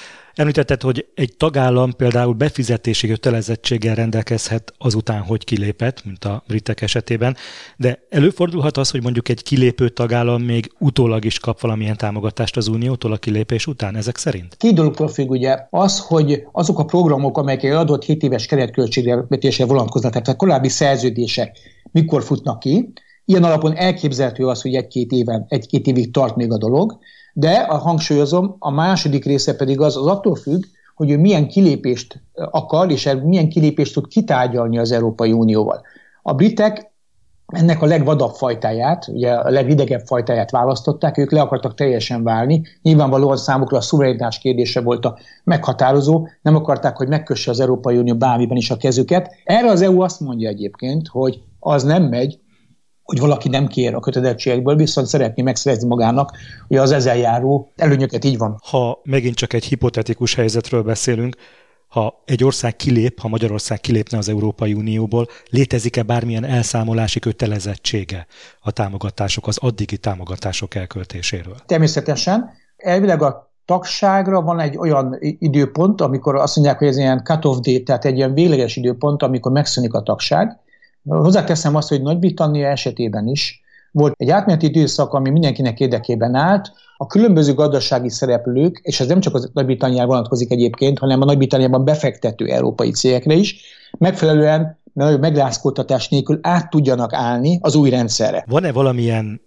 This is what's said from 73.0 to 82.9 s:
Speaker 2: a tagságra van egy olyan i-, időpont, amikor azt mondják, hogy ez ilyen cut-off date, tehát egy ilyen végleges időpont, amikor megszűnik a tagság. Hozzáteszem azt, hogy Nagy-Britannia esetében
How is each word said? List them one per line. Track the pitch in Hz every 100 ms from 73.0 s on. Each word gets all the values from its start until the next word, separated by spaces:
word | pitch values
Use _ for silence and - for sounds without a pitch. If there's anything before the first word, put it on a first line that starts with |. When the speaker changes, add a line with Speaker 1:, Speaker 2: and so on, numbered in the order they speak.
| 196 160
Speaker 2:
a | 147 - - _ -
tagságra | 180 180 - 196 196 190 190
van | 165 170
egy | 151 156
olyan | 170 139 131 131
i-, | 151 -
időpont, | 160 143 139 151 190 202
amikor | 147 131 147 139
azt | 151 156
mondják, | 143 131
hogy | 147
ez | 131
ilyen | 135 127
cut-off | 110 156 151 127
date, | 120 127
tehát | 127 123 143
egy | 131
ilyen | 135
végleges | 135 175 139 120 -
időpont, | 123 123 147 143
amikor | 131 127 127
megszűnik | 135 143 - 117
a | 113
tagság. | 104 104 - 151 226 - _ _ _ _
Hozzáteszem | 143 156 156 190 156 160 151 151
azt, | 147
hogy | 143
Nagy-Britannia | 139 170 185 160 156 147 139
esetében | 139 135